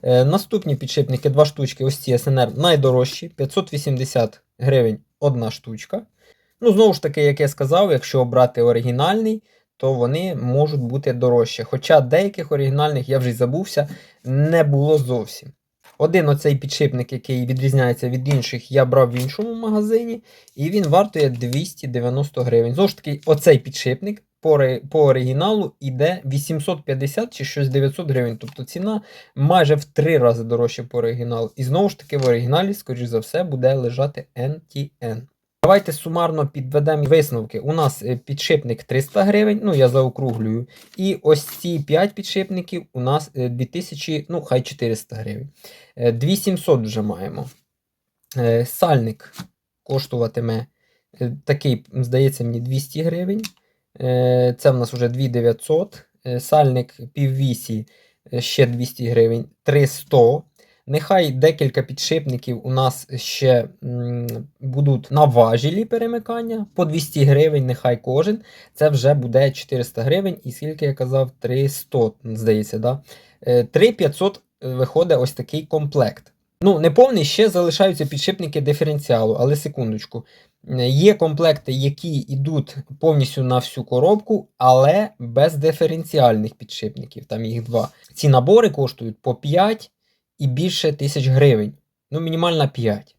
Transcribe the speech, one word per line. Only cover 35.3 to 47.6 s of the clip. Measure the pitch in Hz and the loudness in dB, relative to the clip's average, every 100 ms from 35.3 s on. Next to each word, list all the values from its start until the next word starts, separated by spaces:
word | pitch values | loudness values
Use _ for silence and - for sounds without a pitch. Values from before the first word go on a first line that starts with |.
| _ _ _ | _ _ _
Давайте | 165 196 202 | 4 4 2
сумарно | 147 - 165 170 156 143 | -8 -6 -2 -2 0 -2
підведемо | 147 131 147 147 151 | -4 -2 0 2 0
висновки. | 143 160 147 120 110 110 | 4 4 4 -2 -6 -8
У | 135 | -4
нас, | 160 147 - | 0 0 -2
е, | 110 120 | -6 -6
підшипник | - 143 - 156 127 113 | -6 -8 0 0 0 -8
триста | - 127 139 208 | -2 -4 -2 0
гривень, | 196 208 214 208 | 2 4 2 0
ну, | 214 | 0
я | 156 131 | 4 4
заокруглюю. | 131 131 127 135 113 110 113 123 - - - | 4 0 -2 -6 -4 -4 -4 -8 -16 -20 -6
І | 190 180 | -4 -2
ось | 151 151 | 2 2
ці | - - 175 170 | 2 -10 -6 -6
п'ять | 143 151 202 | 0 0 0
підшипників | - 196 202 190 185 180 175 - | -2 -8 -6 -4 -6 -8 -10 -10
у | 131 | -8
нас, | 127 147 151 135 | -2 -2 -4 -6
е, | 123 | -6
дві | 120 | -4
тисячі, | 127 170 180 143 - 151 147 | -6 -6 -10 -12 -8 -8 -6
ну, | 170 | -10
хай | 147 127 | -4 -4
чотириста | 131 - 120 113 - 107 | -4 -6 -4 -4 -8 -12
гривень. | 110 104 143 _ - - _ - | -10 -10 -12 _ -20 -20 _ -2
Е, | 120 | -2
дві | 117 139 196 | 0 -2 -2
сімсот | 202 185 - 135 | -2 -4 0 0
вже | 110 110 | 0 -4
маємо. | 107 - 95 - 139 _ | -4 -6 -8 -10 -14 _